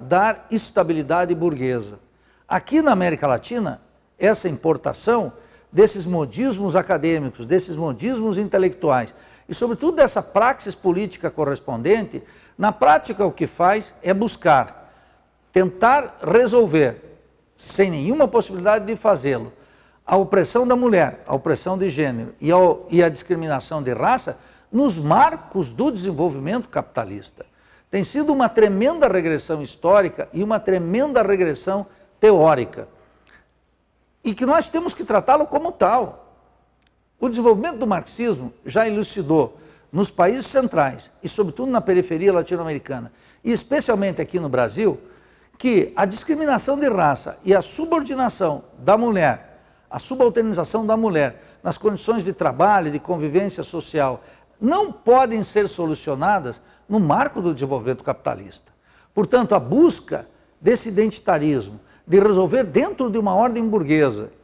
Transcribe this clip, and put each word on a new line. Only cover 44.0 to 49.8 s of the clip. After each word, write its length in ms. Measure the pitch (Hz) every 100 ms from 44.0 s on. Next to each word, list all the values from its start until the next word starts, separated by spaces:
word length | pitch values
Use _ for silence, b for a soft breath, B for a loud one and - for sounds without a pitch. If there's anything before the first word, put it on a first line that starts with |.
| 196 156
aqui 200 | 156 180
no 80 | 151
Brasil, 500 | 127 117 120 214 135 b b b b b _
que 360 | 254 208 -
a 100 | -
discriminação 760 | 196 214 - 302 302 254 - 277
de 100 | 285
raça 500 | 196 151 131 - -
e 100 | 185
a 80 | 190
subordinação 1040 | - - 330 330 269 262 247 - 180 - - -
da 200 | 127 220
mulher, 600 | 240 196 151 110 - b b b